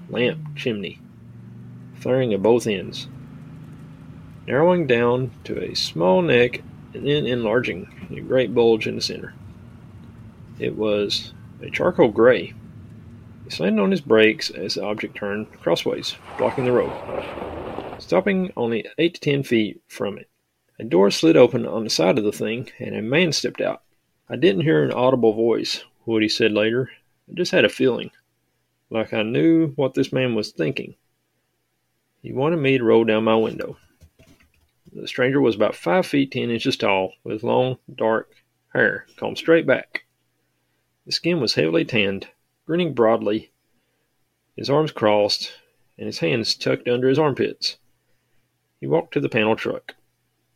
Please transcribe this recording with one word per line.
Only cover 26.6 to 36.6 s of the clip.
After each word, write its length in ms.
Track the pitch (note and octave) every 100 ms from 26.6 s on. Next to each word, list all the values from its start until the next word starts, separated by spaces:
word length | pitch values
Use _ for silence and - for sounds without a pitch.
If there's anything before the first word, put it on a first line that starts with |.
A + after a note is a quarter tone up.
| A2 A#2 C3 - _ _ _
I 60 |
just 180 | - F3+
had 120 | F3+
a 40 | G#2
feeling, 420 | - C3 A#2 A2 _ _ _ _ _ _ _ _
like 260 | A2+ A2
I 80 | A#2
knew 460 | G#2+ C3 D#3+ E3 D#3+ C#3
what 180 | C3
this 180 | C#3 C3+
man 220 | C3 B2+
was 160 | A2 G#2
thinking. 460 | - D#3 - - - _ _ _ _ _ _ _ _ _ _ _ _
He 100 | B2+
wanted 240 | A#2 D3 E3+
me 200 | C3+ C3+
to 60 |
roll 220 | A2+ A2+
down 180 | A2+ A2
my 140 | A2 A2+
window. 400 | A2 - - - _ _ - _ _ _ _ _ _ _ -
The 140 | - -
stranger 340 | - B2+ C3+
was 140 | C3
about 220 | G#2 G#2+ -
five 300 | E3+ F#3 F3+
feet 260 | C#3+ C#3
ten 180 | B2+ A#2+
inches 260 | A#2